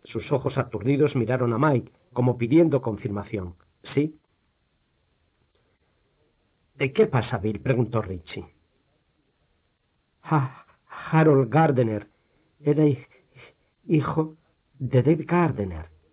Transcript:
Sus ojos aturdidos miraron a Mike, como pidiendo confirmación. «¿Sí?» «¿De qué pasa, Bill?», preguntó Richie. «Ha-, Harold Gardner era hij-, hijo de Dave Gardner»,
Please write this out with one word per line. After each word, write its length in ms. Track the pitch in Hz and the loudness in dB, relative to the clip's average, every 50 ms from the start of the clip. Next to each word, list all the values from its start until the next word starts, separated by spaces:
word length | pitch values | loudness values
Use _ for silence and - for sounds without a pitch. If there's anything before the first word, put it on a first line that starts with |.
| _ | _
Sus 300 | - - 113 - - 151 | -12 -12 -10 -6 -2 -2
ojos 260 | 131 131 139 - 135 | -2 -2 -2 -2 -4
aturdidos 560 | 123 - - 104 95 127 143 131 151 143 - | -4 -4 -6 -6 -2 0 2 2 2 2 2
miraron 380 | 135 113 107 127 120 120 120 117 | 0 0 0 0 0 0 0 0
a 60 | 113 | 2
Mike, 340 | 147 156 139 117 - - _ _ _ _ - | 2 2 2 0 -2 -4 _ _ _ _ -4
como 240 | 123 123 127 120 | 0 0 0 0
pidiendo 460 | 120 120 110 135 165 170 160 139 127 - | 0 0 2 4 4 4 4 2 0 -2
confirmación. 720 | 120 107 95 - 107 101 101 98 - - 101 92 87 87 _ _ _ _ _ - - - | -2 -6 -6 -6 -6 -6 -6 -8 -8 -8 -8 -8 -8 -12 _ _ _ _ _ -16 -6 -2
«¿Sí?» 240 | 135 147 156 - - _ _ _ _ _ _ _ _ _ _ _ _ _ _ _ _ _ _ _ _ _ _ _ _ _ _ _ _ _ _ _ _ _ _ _ _ _ _ _ _ _ _ _ _ _ _ _ _ _ _ _ | -2 -2 -2 -4 -12 _ _ _ _ _ _ _ _ _ _ _ _ _ _ _ _ _ _ _ _ _ _ _ _ _ _ _ _ _ _ _ _ _ _ _ _ _ _ _ _ _ _ _ _ _ _ _ _ _ _ _
«¿De 180 | 139 139 131 - | -4 -4 -4 2
qué 140 | - 220 | 2 0
pasa, 320 | 208 - 120 - - 127 98 | 2 2 -2 -2 -2 -6 -4
Bill?», 220 | 90 110 107 101 | -4 -4 -6 -4
preguntó 420 | - 127 131 117 120 110 123 113 104 | -2 -2 0 0 0 -2 -2 -4 -4
Richie. 420 | 95 92 87 - - - - - - _ _ _ _ _ _ _ _ _ _ _ _ _ _ _ _ _ _ _ _ _ _ _ _ _ _ _ _ _ _ _ _ _ _ - | -4 -10 -12 -12 -14 -16 -16 -16 -16 _ _ _ _ _ _ _ _ _ _ _ _ _ _ _ _ _ _ _ _ _ _ _ _ _ _ _ _ _ _ _ _ _ _ -6
«Ha-, 420 | 160 160 147 131 131 - - - _ _ _ _ _ - - - - - | -2 0 0 0 -2 -8 -16 -20 _ _ _ _ _ -20 -16 -8 0 2
Harold 360 | 160 160 156 143 135 131 110 | 4 6 6 6 4 4 2
Gardner 600 | 110 156 165 151 135 120 123 113 107 104 - - _ _ _ _ _ _ _ _ _ _ | 2 2 2 4 2 2 2 0 0 -4 -8 -12 _ _ _ _ _ _ _ _ _ _
era 260 | 147 147 147 151 151 | -2 0 2 4 4
hij-, 220 | 147 135 127 - _ _ _ _ _ _ - - - _ _ _ _ _ _ _ | 2 2 0 -6 _ _ _ _ _ _ -20 -20 -20 _ _ _ _ _ _ _
hijo 500 | - 165 151 131 - 147 160 156 156 - _ _ _ _ _ _ _ _ - | 0 0 0 0 0 -2 -2 -4 -4 -6 _ _ _ _ _ _ _ _ -10
de 240 | 135 117 - 127 113 | -6 0 2 2 4
Dave 220 | 143 165 156 156 | 4 2 0 0
Gardner», 600 | - 170 175 170 151 113 104 101 92 85 78 80 - _ _ _ _ | -2 0 0 2 0 -2 -4 -6 -6 -8 -10 -12 -14 _ _ _ _